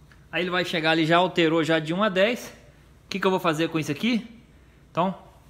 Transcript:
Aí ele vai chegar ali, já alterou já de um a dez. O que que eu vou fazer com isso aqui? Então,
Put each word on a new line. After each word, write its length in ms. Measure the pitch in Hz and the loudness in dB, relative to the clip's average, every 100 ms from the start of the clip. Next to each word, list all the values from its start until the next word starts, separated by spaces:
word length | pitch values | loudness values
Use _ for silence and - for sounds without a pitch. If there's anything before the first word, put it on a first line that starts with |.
| - - - | -20 -20 -8
Aí 140 | 165 | -4
ele 60 | 180 | -2
vai 160 | 180 175 | -2 -2
chegar 260 | 175 160 | -2 0
ali, 140 | 165 156 | 2 4
já 120 | 170 | 4
alterou 460 | 185 180 165 165 | 4 2 2 2
já 160 | 156 160 | 2 0
de 140 | 156 | 0
um 100 | 170 | -2
a 60 | 214 | 0
dez. 440 | 185 202 247 - - - - - - - | 2 0 0 -10 -20 -20 -20 -20 -20 -10
O 40 | |
que 100 | 196 | -2
que 60 | 190 | 0
eu 60 | |
vou 80 | 185 | 0
fazer 300 | 180 156 165 | 0 0 0
com 100 | 165 | -2
isso 120 | 147 | -4
aqui? 500 | 147 226 240 - - - - - - - | -4 0 -2 -4 -18 -20 -20 -20 -20 -10
Então, 260 | - 185 190 - - - | -2 -2 -4 -14 -20 -20